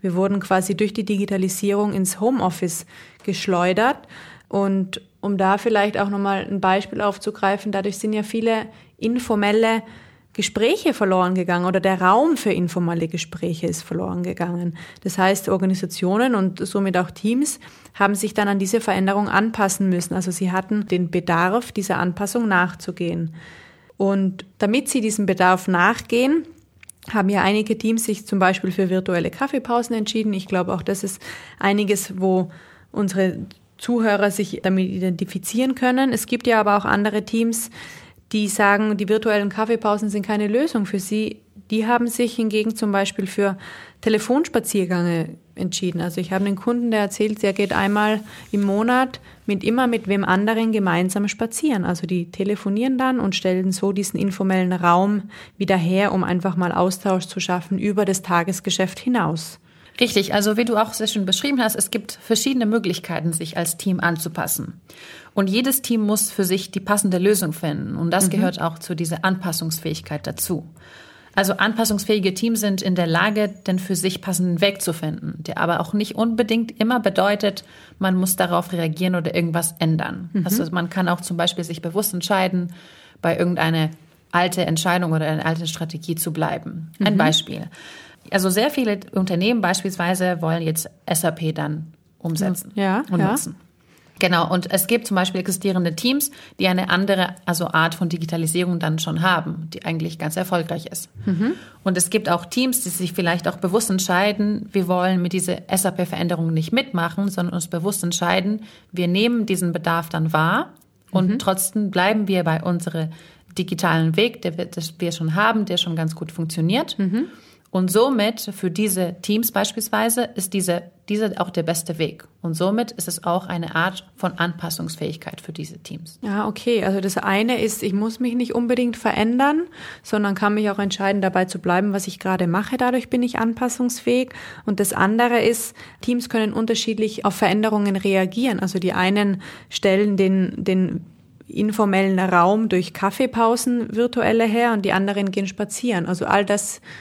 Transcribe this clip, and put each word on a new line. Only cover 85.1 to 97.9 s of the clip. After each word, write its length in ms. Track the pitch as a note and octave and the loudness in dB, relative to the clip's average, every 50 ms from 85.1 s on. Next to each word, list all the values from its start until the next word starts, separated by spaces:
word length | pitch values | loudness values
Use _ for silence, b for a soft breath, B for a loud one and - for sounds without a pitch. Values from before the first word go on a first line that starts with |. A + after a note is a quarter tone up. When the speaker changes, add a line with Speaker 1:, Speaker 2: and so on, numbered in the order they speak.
| D#3+ | 0
Speaker 2:
oder 140 | D#3 D#3 | 0 0
einer 200 | D#3 D#3 D#3 - | 0 -2 0 0
alten 200 | E3 E3 E3 E3+ | -2 -2 -2 -4
Strategie 480 | D#3+ D#3+ - E3 D#3+ E3 D#3+ E3 - E3 | -6 -6 -6 -8 -8 -8 -10 -6 -6 -6
zu 180 | E3 - E3+ D#3 | -4 -4 -4 -2
bleiben. 580 | D#3+ D#3 D#3 D3 - - - - E3 D#3+ - - - G3+ | -2 -2 -2 -2 -4 -8 -10 -12 -10 -12 -10 -6 0 2
Ein 120 | G#3 G#3+ | 2 4
Speaker 1:
Mhm. 40 | F#3+ | 4
Speaker 2:
Beispiel. 460 | D#3 D#3 D#3+ - - - - - - - B B B B B B B B B B B B - | 4 4 4 2 0 -2 -6 -10 -10 -12 B B B B B B B B B B B B 0
Also 180 | G3 F#3 F#3+ | 2 2 2
sehr 200 | F3+ G#3 A#3 D4 | 2 2 2 2
viele 280 | D4 C#4+ B3 G#3+ G3+ G3 G3 - - | 2 0 0 0 0 -2 -4 -4 -2
Unternehmen 480 | G3 F#3+ F#3+ F3+ E3+ F#3 A3 B3 A3+ | -2 0 0 2 2 2 2 2 2
beispielsweise 840 | F#3+ F3 F#3+ F#3+ - G3 F#3 - F3 F3 F#3 F3+ F3+ F3+ F3+ E3 D#3+ | 2 2 0 0 0 -4 -4 -2 0 0 0 2 2 0 0 0 0
wollen 200 | D#3+ E3 E3+ E3 | 0 0 0 0
jetzt 280 | D#3+ D#3+ D#3+ - - - _ - | -2 -2 -2 -4 -8 -10 _ -4
S 180 | - E3+ D#3+ - | -4 -2 0 0
A 60 | E3 | 0
P 220 | D#3+ - E3 D#3 D#3 | -2 0 -2 -4 -2
dann 400 | D#3 D3 D3 D3+ D#3 D#3+ D#3+ - _ _ _ _ _ | -2 -4 -4 -4 -6 -8 -10 -14 _ _ _ _ _
umsetzen 540 | - E3 E3 E3 G3 F#3 F3+ - - - - | -6 -4 -2 -2 -2 -2 -2 -4 -6 -8 -4
Speaker 1:
Ja, 300 | G3+ G3 F#3+ F#3 A3+ D#4+ - | -2 0 2 2 0 0 0
Speaker 2:
und 100 | F#3+ E3+ | 0 2
Speaker 1:
ja. 100 | D#3+ F#3+ | 2 2
Speaker 2:
nutzen. 240 | A3 - - - - - - _ _ _ b b b b b b b b | 2 0 -2 -6 -10 -14 -18 _ _ _ b b b b b b b b
Genau, 320 | - F3 F3+ E3+ E3 - F3+ | 2 4 4 4 4 4 2
und 200 | F3+ F3 - G3 | 0 0 0 0
es 160 | F#3 F#3 - | 0 0 2
gibt 180 | A#3 A#3 A#3 | 0 0 0
zum 80 | - G3+ | 0 0
Beispiel 260 | F#3 F#3 F#3 F#3 F#3 | 2 2 0 0 -4
existierende 540 | F3+ F#3+ F#3 F#3+ - G3 F#3 F3+ F3 E3+ E3 | -2 -2 -4 -2 0 0 0 2 0 0 -2
Teams, 380 | D#3+ - B3 C4+ C#4+ C#4+ C#4+ B B B B B B | 0 0 0 0 0 0 -4 B B B B B B
die 80 | F#3+ | 2
eine 240 | F#3 F#3 F#3 F#3 F#3 | 2 2 2 2 2
andere, 460 | F#3 F#3 G3 G3 G3 F#3 F3+ F3+ F3+ - - | 2 2 4 4 2 2 2 0 -2 -6 -4
also 220 | - E3+ E3 F3 - | -4 -2 -2 -2 0
Art 260 | - D#3+ D#3+ E3 | 2 2 2 2